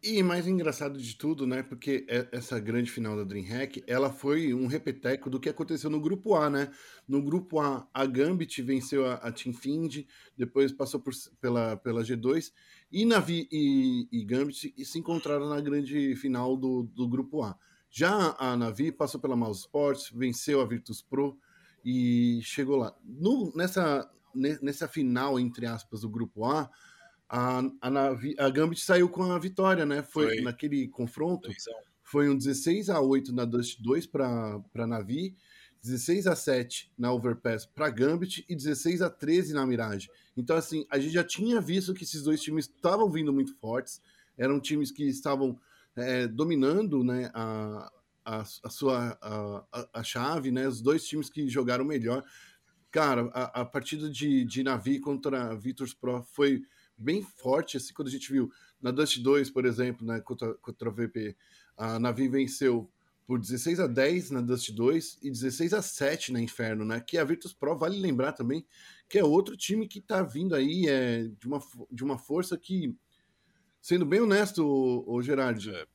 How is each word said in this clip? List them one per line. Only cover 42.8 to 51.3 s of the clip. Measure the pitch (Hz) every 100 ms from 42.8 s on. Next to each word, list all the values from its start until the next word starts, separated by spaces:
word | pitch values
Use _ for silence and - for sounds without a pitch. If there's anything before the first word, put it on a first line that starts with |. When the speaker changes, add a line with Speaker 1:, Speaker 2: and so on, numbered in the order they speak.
Speaker 1:
tavam | 175 196 220
vindo | 156 151
muito | 139 135 -
fortes, | 110 120 127 - _ _ _ -
eram | 127 139
times | 139 151 139
que | 139 143
estavam, | 135 151 139 135 123 _ _ _ -
é, | 123 127 123
dominando, | 110 160 160 135 170 214 147
né, | 123 127 123
a, | 113 113 110 107 107 - _ _ _ -
a, | 110
a | 104 - 120
sua, | - 135 127 120 117
a, | 107 107 104 101 -
a, | 117 -
a | 117
chave, | 117 123 127 160 131
né, | 123 131
os | 117
dois | 120 160 -
times | 151
que | 143